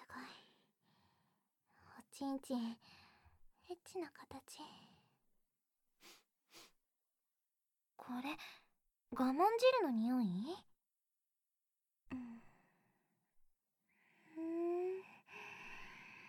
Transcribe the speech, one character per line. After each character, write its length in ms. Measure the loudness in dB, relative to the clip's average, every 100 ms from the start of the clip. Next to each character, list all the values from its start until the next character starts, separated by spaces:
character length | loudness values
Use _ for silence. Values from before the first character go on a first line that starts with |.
| -14
ご 60 | -12
い。 20 | -12 -14 -20 _ _ _ _ _ _ _ _ _ _ _ _ _ -20 -20
お 20 | -12 -4
ち 100 | 0
ん 140 | 0
ち 160 | 0 0
ん、 40 | 0
エ 40 | -4 -14 -20 -20 -20 -20 -20 -20 _ -12
ッ 40 | -12
チ 160 | -8 -6
な 100 | -6
形。 500 | -8 -14 -14 -14 -14 -14 -16 -20 -20 _ _ _ _ _ _ _ _ _ _ -20 -20 _ _ _ -20 -20 _ _ _ _ _ _ _ _ _ _ _ _ -16
こ 160 | -10 -6
れ、 140 | -6 -6 -10 -18 _ _ _ _ -4
我 140 | 2 4
慢 20 | 6 6 8 8 8
汁 20 |
の 80 | 6
匂 300 | 4 4 4
い？ 40 | 4 2 -2 -6 -10 _ _ _ _ _ _ _ _ _ _ _ _ _ -8
う 40 | -8
ん。 260 | -8 -14 -18 -20 _ _ _ _ _ _ _ -20 -20 _ _ _ _ _ _ _ -12 -4
う 40 |
ん。 640 | 0 2 2 2 0 -2 -6 -18 -16 -14 -14 -14 -12 -12 -12 -14 -18 -18